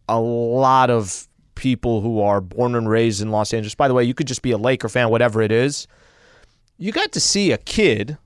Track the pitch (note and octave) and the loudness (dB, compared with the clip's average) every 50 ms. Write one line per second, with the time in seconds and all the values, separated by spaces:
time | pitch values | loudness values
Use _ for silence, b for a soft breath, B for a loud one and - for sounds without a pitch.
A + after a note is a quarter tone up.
0 | - - A2+ A#2 A2+ A#2+ A#2+ A#2 A#2 A#2 A#2+ C3 C3+ C3 C3 C3 B2+ B2 A#2+ A2+ | -6 -4 -2 -2 0 -2 -2 -2 -2 -2 0 2 4 4 6 6 4 4 2 0
1 | G#2 F#2 - - - _ _ _ _ _ - - - C3 B2 - - B2 A#2 G#2+ | 0 -4 -10 -12 -14 _ _ _ _ _ -16 -4 -2 -2 -2 0 -2 -2 -2 0
2 | G2+ A#2 A2+ G#2+ G2+ G#2 G2+ G2+ F#2+ F2+ G2 A2+ B2 B2 A#2+ A#2 A2+ G#2+ A2 A2+ | -2 -2 -2 0 0 2 2 0 -2 -6 -4 -2 -2 0 0 0 0 2 2 2
3 | A#2 A2+ G#2 F#2+ G#2+ A2 G#2+ G#2+ G#2+ - A#2 A2+ G#2+ G#2 - - D3 C3+ B2 B2+ | 2 2 0 -2 -4 -2 -2 -2 -2 -2 -4 -4 -6 -6 -4 -2 0 2 2 2
4 | A#2+ A#2+ B2 - D3+ B2+ B2+ - - B2+ A#2 G2+ A2 B2+ C3+ - - G#2+ - B2+ | 2 0 0 -4 -4 -6 -6 -6 -4 -2 -2 0 0 0 0 0 -2 -4 -2 0
5 | A#2+ A2+ A2+ A2+ A#2+ A#2+ G#2 A2 A2 G#2 A2 A#2 B2+ C#3+ C#3+ - - b b b | 2 2 2 2 2 2 2 0 0 2 2 2 2 0 -2 -6 -12 b b b
6 | b b b b b b b b b b b b b b _ - E3+ G#3 - E4+ | b b b b b b b b b b b b b b _ -10 -8 -6 -4 -4
7 | G#4+ - - E3 - - - G3+ G3+ E3 A2+ - - - - A3 G#3+ D#3 A2 G#2 | -4 -4 -4 -2 -2 0 0 2 2 2 0 0 -4 -4 0 2 4 4 4 2
8 | G#2 C3+ D3+ - _ | -2 -6 -8 -14 _